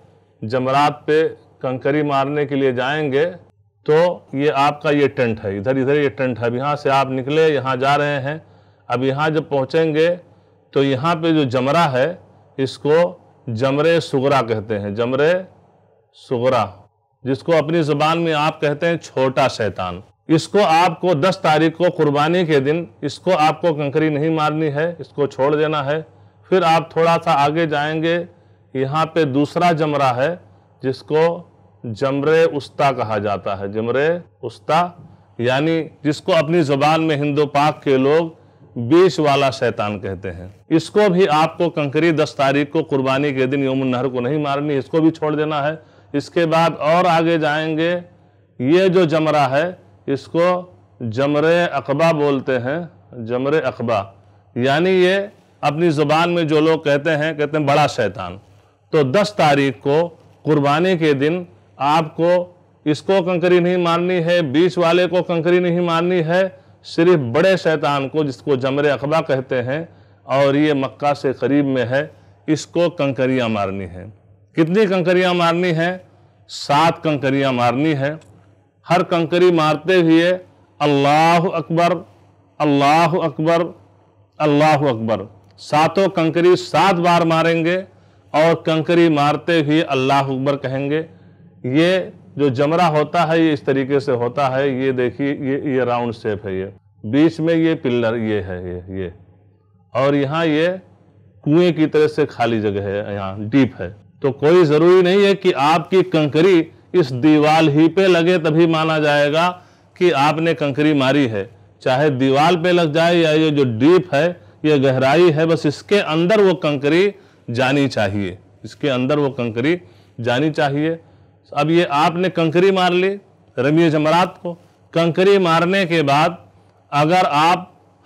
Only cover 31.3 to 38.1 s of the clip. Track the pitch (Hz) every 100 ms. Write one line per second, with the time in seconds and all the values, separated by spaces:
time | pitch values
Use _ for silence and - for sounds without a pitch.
31.3 | 175 170 _ _ _ 123 104 135 139 143
32.3 | 160 165 147 123 - 143 127 110 110 104
33.3 | 98 101 95 98 104 117 123 151 175 170
34.3 | _ 120 - - 156 175 - - - _
35.3 | - 117 131 156 165 151 - 147 147 -
36.3 | 175 147 175 143 139 147 160 160 147 147
37.3 | 143 147 143 151 151 - 131 135